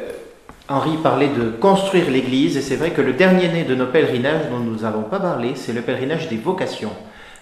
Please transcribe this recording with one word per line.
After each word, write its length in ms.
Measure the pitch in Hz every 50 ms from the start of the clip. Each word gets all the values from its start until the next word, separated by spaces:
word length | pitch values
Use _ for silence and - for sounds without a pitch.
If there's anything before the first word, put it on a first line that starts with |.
| - - - - - - - - - - - - - -
Henri 280 | 139 135 135 156 160 156 -
parlait 260 | 139 123 135 143 135
de 180 | 117 120 117 110
construire 600 | 110 - - 196 185 - - - - 180 151 -
l'église, 480 | 127 135 123 127 127 131 147 165 143 135
et 20 |
c'est 160 | 131 - 131
vrai 140 | 117 151 170
que 100 | 160 147
le 140 | 127 127 123
dernier 340 | 127 185 185 185 180 175 170
né 160 | 165 165 156
de 100 | 127 131
nos 120 | 127 127
pèlerinages 640 | 123 - 160 139 123 131 120 123 139 156 160 156 -
dont 80 | 123 123
nous 220 | 120 113 110 107 110
n'avons 180 | 110 107 107 107
pas 160 | 107 185 196
parlé, 340 | 180 175 151 123 120 123 143
c'est 180 | - - - 113
le 80 | 123
pèlerinage 480 | 117 - 127 117 131 139 160 160 - -
des 80 | 113
vocations. 560 | 110 - 135 - - 131 - - - 117 104 - - - - - - - - - -